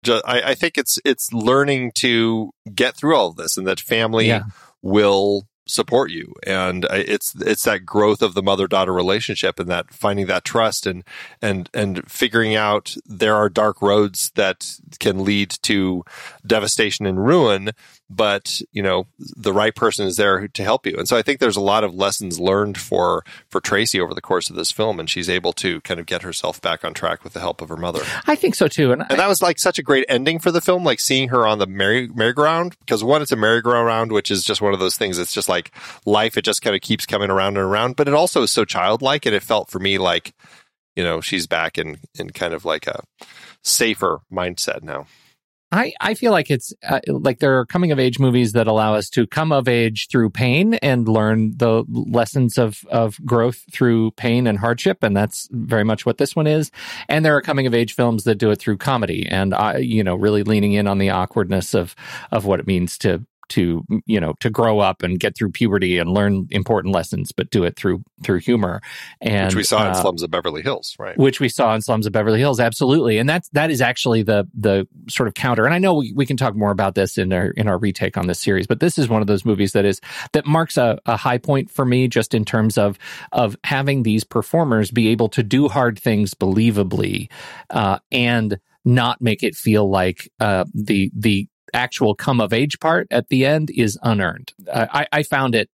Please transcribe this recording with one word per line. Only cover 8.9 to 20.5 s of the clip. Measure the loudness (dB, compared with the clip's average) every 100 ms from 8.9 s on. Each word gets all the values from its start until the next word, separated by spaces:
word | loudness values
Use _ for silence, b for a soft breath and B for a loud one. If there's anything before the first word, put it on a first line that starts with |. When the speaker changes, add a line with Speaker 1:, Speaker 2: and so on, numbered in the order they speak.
Speaker 1:
relationship | 0 0 -2 -2 -4 -4 -4
and | -4
that | -4 -6
finding | -4 -2 -2 -2
that | -2
trust | -2 0 0 -2 -6
and, | -8 -14 B B B
and, | -4 -4 -4 -4
and | -4 -4 -10
figuring | -2 0 2 2 2
out | 2 0 -2 -16 -14
there | -2 2 4
are | 2
dark | 2 0 2
roads | 2 4 2 -2 -4
that | 0 0 -2 -10 -16 -20 -4
can | -2 0
lead | 0 0 -2 -4
to | -2 0 0 -4 -8 B B B
devastation | 0 0 0 0 -2 -2 -4
and | 0
ruin, | 2 4 4 0 -4 -10 b b _
but, | 0 0 0 -4 -10 -8
you | -4
know, | 0 0 -4 _
the | -20 -6 0
right | 2 0 2
person | -2 0 -4
is | 0
there | 2 2
to | -2